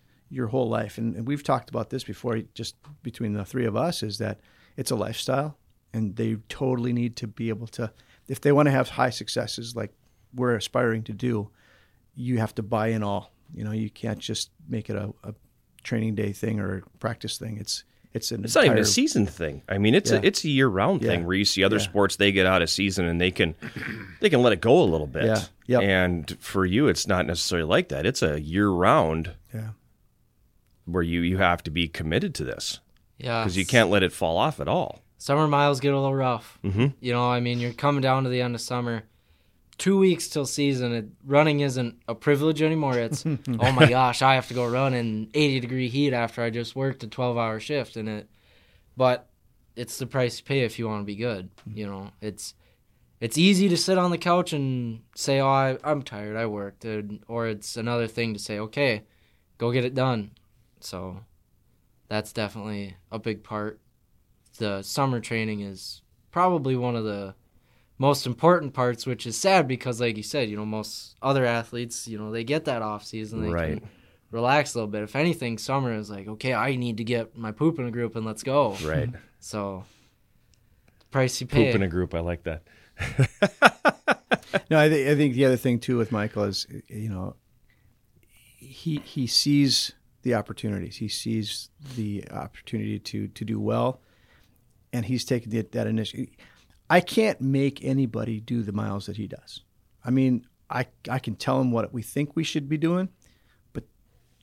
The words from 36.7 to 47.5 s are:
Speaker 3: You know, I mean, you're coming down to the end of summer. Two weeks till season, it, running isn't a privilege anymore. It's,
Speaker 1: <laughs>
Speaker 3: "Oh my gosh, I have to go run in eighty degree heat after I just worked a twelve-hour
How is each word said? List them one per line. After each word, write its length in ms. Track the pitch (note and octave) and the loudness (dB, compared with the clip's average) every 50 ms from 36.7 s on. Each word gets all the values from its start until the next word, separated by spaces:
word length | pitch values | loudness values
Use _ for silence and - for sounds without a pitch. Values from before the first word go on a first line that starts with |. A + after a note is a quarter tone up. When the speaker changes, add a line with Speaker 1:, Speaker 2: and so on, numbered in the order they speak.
| F#2+ G#2 C3 C#3+ C3+ - | 0 2 2 2 0 -2
Speaker 3:
You 140 | - B2 A#2+ | -4 -2 0
know, 160 | A#2+ B2 B2 | 2 2 2
I 100 | B2 B2 | 2 0
mean, 200 | A#2+ A#2+ A#2+ A#2+ | 0 -2 -2 -2
you're 140 | A#2+ A#2+ A#2 | -4 -4 -4
coming 280 | - - C#3+ C#3+ C#3 | -2 0 2 2 2
down 220 | C3 C3 C3 C3+ C3 | 2 2 2 2 2
to 60 | B2+ | 0
the 120 | B2+ B2 | 0 0
end 120 | B2 B2 A#2+ | 0 -2 -2
of 60 | A2+ | -6
summer. 420 | - - B2+ B2 A#2+ A#2+ A#2 A2 A2 _ _ _ _ _ _ _ _ _ _ _ _ _ _ - | -6 -6 -4 -4 -2 -4 -4 -6 -8 _ _ _ _ _ _ _ _ _ _ _ _ _ _ -2
Two 180 | - F3+ G3 G3 | 2 2 4 6
weeks 300 | F#3+ F#3 F3 - - - | 6 4 4 2 -2 -4
till 180 | - D#3 C#3 | -4 -4 -2
season, 460 | B2+ - - C#3+ C#3 C#3 B2+ B2 A#2+ A#2 | -2 0 0 2 2 2 2 0 0 -2
it, 120 | A#2 G#2+ G#2 - _ - | -2 -4 -6 -12 _ -2
running 340 | C3+ C#3 C#3+ D3+ D#3 D3 C#3+ | 2 4 6 6 6 4 2
isn't 380 | C#3+ C#3 B2 B2+ B2 A#2 - - _ - | 2 0 0 -2 -2 -4 -6 -10 _ -8
a 80 | A#2 | -6
privilege 460 | - - D3 D3 C#3+ D3 D#3+ D#3+ D3 | -2 2 4 4 4 4 2 2 2
anymore. 360 | D#3 D#3 D#3+ D#3+ D3+ C#3 B2+ A#2+ | 2 2 2 2 0 2 2 0
It's, 280 | A#2 A2+ D#3 - - | 0 0 -2 -4 -2
Speaker 1:
<laughs> 340 | E3 D3+ - - - B2 A2+ | -2 -2 -2 -2 -4 -2 2
Speaker 3:
"Oh 120 | A#2+ B2+ | 2 4
my 160 | C3+ B2+ B2 A#2 | 6 8 8 8
gosh, 340 | A#2+ B2+ C3 B2 A#2+ - | 8 6 4 4 4 4
I 140 | C3+ C3+ C3 | 4 6 6
have 120 | C3 B2 - | 4 2 -2
to 60 | A#2+ | -4
go 120 | B2 B2 A#2+ | -2 -2 0
run 260 | A#2 B2+ C3+ C3+ C3 | 0 2 2 2 2
in 340 | B2 A#2 A#2 A2 G#2+ A2 A2 - | 0 0 -2 -2 -4 -4 -2 0
eighty 240 | D3+ D3+ C#3+ C3+ C3 | 2 2 4 2 0
degree 280 | B2 A#2 B2+ C3 B2+ B2 | -2 -4 -4 -2 -2 -2
heat 260 | A#2 C#3 D3 C#3+ B2+ | 0 2 2 2 2
after 280 | A#2+ A#2 A2+ - - | 0 -2 -2 -2 -4
I 80 | A#2 A#2 | -4 -4
just 260 | A2 A#2+ A#2 - - | -4 -4 -6 -6 -6
worked 280 | C3+ C3+ C3+ B2 - - | -4 -4 -4 -4 -6 -10
a 40 | A2 | -12
twelve-hour 520 | - - B2+ B2 A#2+ A#2+ A#2 A2+ | -6 -4 -2 -2 0 0 -2 -2